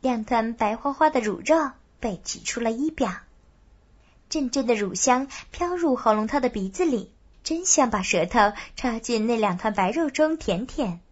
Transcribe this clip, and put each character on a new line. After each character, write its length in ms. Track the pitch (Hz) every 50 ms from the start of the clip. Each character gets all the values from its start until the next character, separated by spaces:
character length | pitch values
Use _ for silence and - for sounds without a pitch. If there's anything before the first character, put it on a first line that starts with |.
两 240 | - 262 247 226 220
团 300 | - 254 233 220 226 233
白 220 | - 226 208 220
花 180 | 233 - 277 277
花 160 | - 311 311
的 100 | 302 262
乳 220 | 226 214 190 - -
肉 280 | - 311 330 311 277 - - - _ _ _
被 180 | - 233 196
挤 260 | 180 - - - - -
出 180 | - - -
了 120 | 233 226 226
衣 180 | 233 285 311
表。 220 | 311 - 269 196 180 - - - - _ _ _ _ _ _ - - _ _ _ _ _ _ _ _ _ _ _
阵 200 | - 320 285 247
阵 160 | - 277 262
的 80 | 226 240
乳 200 | 214 208 190 -
香 340 | 185 - 269 247 254 269 277 - - - -
飘 260 | - - 349 349 359
入 200 | 359 339 320 254
喉 180 | 247 - 226 214
咙 120 | 214 214
涛 140 | 220 - 285
的 80 | 254 247
鼻 220 | 240 214 190 190
子 160 | 190 - 359
里， 260 | 339 269 226 185 - _ _ _ - _ - -
真 220 | - 320 330 359
像 240 | - - - 277 240
把 100 | 220 208
舌 240 | 190 - - 180 160
头 300 | 180 - 240 208 208 208 - - - -
插 240 | - - 254 226 226
进 280 | 226 - 240 220 214
那 100 | 226 240
两 220 | 226 214 202 180 180
团 160 | - 226 208
白 160 | 185 190 185
肉 180 | 220 320 339 294
中 300 | 262 - 311 311 320 320
舔 280 | - - 190 175 233
舔。 340 | - - - 277 202 175 170 - _